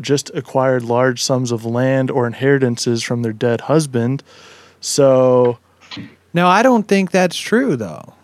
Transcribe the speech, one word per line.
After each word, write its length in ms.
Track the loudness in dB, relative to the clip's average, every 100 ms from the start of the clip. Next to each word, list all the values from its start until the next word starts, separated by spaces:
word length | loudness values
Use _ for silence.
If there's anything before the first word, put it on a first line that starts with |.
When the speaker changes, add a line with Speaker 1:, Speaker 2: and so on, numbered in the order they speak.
Speaker 1:
just 300 | -2 -2 -2
acquired 480 | -10 -4 0 0 0
large 400 | 0 2 2 0
sums 300 | -2 -2 -2
of 120 | -4 -4
land 440 | -2 0 0 0
or 160 | -2 -2
inheritances 760 | -2 0 2 2 0 -2 -2
from 180 | -2 -4
their 140 | -4
dead 280 | -2 -2 -2
husband. 600 | 0 0 0 -2 -2 -4 -8 -20 -20 -20 -20 _
So 800 | -4 2 4 4 4 4 2 -2 _ _ -18 -16 -16 -20 _
Speaker 2:
Now, 160 | 0 2
I 140 | 4
don't 260 | 4 2 2
think 220 | 0 2
that's 260 | 0 0 -2
true, 400 | -2 0 0 -2
though. 380 | -6 -12 -18 -20